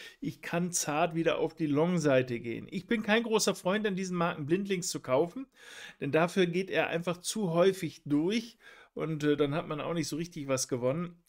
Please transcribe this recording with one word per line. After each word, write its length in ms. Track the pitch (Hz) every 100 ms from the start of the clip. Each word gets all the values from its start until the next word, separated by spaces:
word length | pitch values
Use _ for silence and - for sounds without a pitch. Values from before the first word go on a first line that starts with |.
| - -
ich 200 | - -
kann 300 | - 175 175
zart 420 | 175 - 147 170
wieder 240 | 160 156 -
auf 160 | 156
die 140 | - 156
Long-Seite 720 | 143 170 180 147 131 127 117
gehen.“ 280 | 117 113 113
Ich 160 | 190 -
bin 160 | 233
kein 180 | 220 226
großer 300 | 233 220 -
Freund, 320 | 190 180 208 208
an 100 | 185
diesen 220 | 185 180
Marken 300 | 170 - 139
blindlings 400 | 180 196 185 170
zu 120 | 147
kaufen, 460 | - 131 170 262 269 _ - - - -
denn 100 | 143
dafür 360 | 156 175 196 175
geht 240 | 175 190
er 160 | 151 -
einfach 300 | 170 175 170
zu 340 | - 220 185
häufig 500 | 170 190 190 156 - 139
durch 520 | 147 170 226 233 - - - - -
und, 280 | 156 156
äh, 140 | 147 147
dann 160 | 143
hat 140 | 151 -
man 120 | 151
auch 120 | 135
nicht 140 | 170 147
so 80 | 151
richtig 320 | 170 160 139
was 220 | 131 -
gewonnen. 520 | 127 127 156 175 -